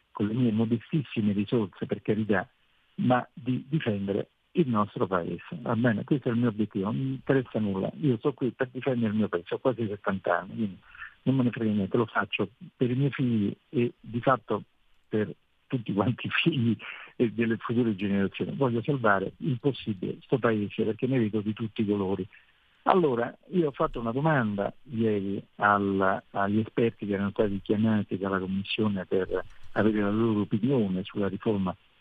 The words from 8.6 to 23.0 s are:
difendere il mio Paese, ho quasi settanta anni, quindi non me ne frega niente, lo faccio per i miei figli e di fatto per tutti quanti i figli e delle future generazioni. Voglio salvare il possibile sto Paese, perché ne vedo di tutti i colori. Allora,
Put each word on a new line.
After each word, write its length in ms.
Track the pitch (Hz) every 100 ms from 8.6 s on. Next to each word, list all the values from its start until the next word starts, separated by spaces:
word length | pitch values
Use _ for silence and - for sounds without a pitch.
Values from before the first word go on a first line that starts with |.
| 127
difendere 400 | 131 123 123 113
il 60 | 107
mio 100 | 101
Paese, 260 | 87 85
ho 40 | 117
quasi 280 | 135 110 113
settanta 540 | 101 - 95 - 87
anni, 140 | 92
quindi 240 | 110 107 92 - - - -
non 140 | - 135
me 60 |
ne 60 | 123
frega 200 | 117 113
niente, 260 | 104 95 -
lo 100 | 113
faccio 420 | - 101 - 98 _ - _
per 140 | 123
i 40 |
miei 160 | 123 139
figli 440 | - 127 113 101 - _
e 240 | - 120 -
di 200 | - 117
fatto 440 | 131 123 - 104 - _ _ _ _
per 240 | 110 104 - _ _ _
tutti 260 | 131 107
quanti 340 | 101 104 120 107
i 40 |
figli 460 | - - 156 117 107 - - -
e 160 | - 120
delle 280 | 104 117 113
future 360 | - 117 117
generazioni. 640 | 98 101 98 98 - 92 104
Voglio 260 | 135 117
salvare 500 | 110 143 113 98 95 -
il 200 | 170 123
possibile 560 | 143 131 - 98 98 -
sto 160 | - 135
Paese, 440 | 117 110 101 -
perché 240 | 107 104 123
ne 120 | 131
vedo 220 | 110 107
di 120 | 104
tutti 300 | 107 113 -
i 40 | 104
colori. 400 | 104 92 95 92 - _ _ _ _
Allora, 480 | - 190